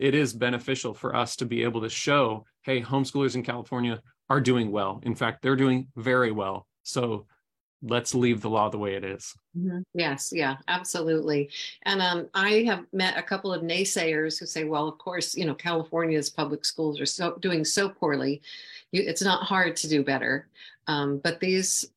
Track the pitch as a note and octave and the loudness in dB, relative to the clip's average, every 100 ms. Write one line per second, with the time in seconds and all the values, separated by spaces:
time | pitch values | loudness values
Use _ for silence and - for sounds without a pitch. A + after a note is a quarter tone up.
0 | C3+ D3 C#3 A#2 B2 B2 B2 C3 A2+ G#2+ | 2 4 2 2 0 0 -2 -4 -4 -6
1 | B2+ A#2+ A#2+ - A#2+ A#2 A#2 A#2 A2 - | -2 -2 -2 -4 -4 -2 0 -2 -4 -4
2 | - C#3+ A#2+ A2 - _ - C3 A2+ C3+ | 2 4 2 0 -8 _ -4 -4 0 0
3 | C3 C#3+ C3+ B2 B2 A#2+ A#2 B2 A#2+ A2+ | 0 0 0 0 -4 -6 -6 -2 -2 -4
4 | - _ - C3+ B2+ B2 A2 G#2 G2 G2 | -8 _ 0 2 4 4 2 0 0 -2
5 | A#2+ A2 A#2 A2 C3 C3+ C3+ B2+ C3 - | -4 0 -2 0 0 4 4 2 0 -6
6 | A2+ B2+ A#2+ G#2+ G2 F#2+ - _ - C#3 | 2 4 4 2 -2 -4 -10 _ -6 -2
7 | A#2+ G#2+ - _ _ _ _ _ A2+ A#2+ | 0 -2 -8 _ _ _ _ _ 0 0
8 | A#2+ C3 B2 A2 A2 A2 G#2+ G#2 G#2 G2 | 2 4 4 4 2 2 2 0 -2 -4
9 | F#2+ G2 - - _ F3 F#3 F3+ F#3 F3 | -6 -8 -12 -18 _ -4 -4 -4 -6 -2
10 | D#3+ C#3 - E3+ C#3 C3 - F3 F3 - | -2 -2 -4 -2 -2 -2 -4 -4 -4 -4
11 | D#3+ D#3+ D#3 D3 C#3+ - - - - G3 | 0 0 2 0 0 -6 -12 -6 -2 0
12 | F3+ F3 - G3 G3 G#3+ A#3 F#3 - G3 | 2 0 -2 0 4 4 4 0 -2 -2
13 | F#3 E3 F3 G3 F#3+ F3 E3 F3 G3 G3 | 0 0 -2 -4 -2 -4 -2 0 0 0
14 | E3 D#3 D#3 D#3 E3+ D#3+ D#3 D3+ D#3 D3+ | 0 2 0 -2 -6 -6 -2 0 -2 -4
15 | - F3+ D#3+ - E3 C#3 F3 E3 D#3+ E3 | -6 -4 -4 -2 -2 -2 -2 -2 -2 -2
16 | E3 D#3 D3 - C#3+ D3 - - D#3 D3 | 0 0 0 -2 -2 -2 -4 -2 -2 -2
17 | C#3+ - E3+ - F#3+ E3+ D#3 - G3 - | -4 -2 -4 -2 0 0 2 2 0 0
18 | E3+ C#3 C3+ C#3+ - - - - - F3+ | 0 2 0 -2 -8 -18 -18 -20 -4 -2
19 | G3 E3 F#3+ F3+ G3 F#3+ F3 E3 D#3 D3+ | -2 0 0 0 2 2 2 0 0 2
20 | C#3 C3+ A#2+ C3+ - - - - - D3 | 2 0 0 -2 -6 -18 -20 -12 -4 0
21 | C#3+ C#3+ E3+ E3+ F#3 F#3 F#3 - - | 0 0 -2 -2 0 2 2 -2 -4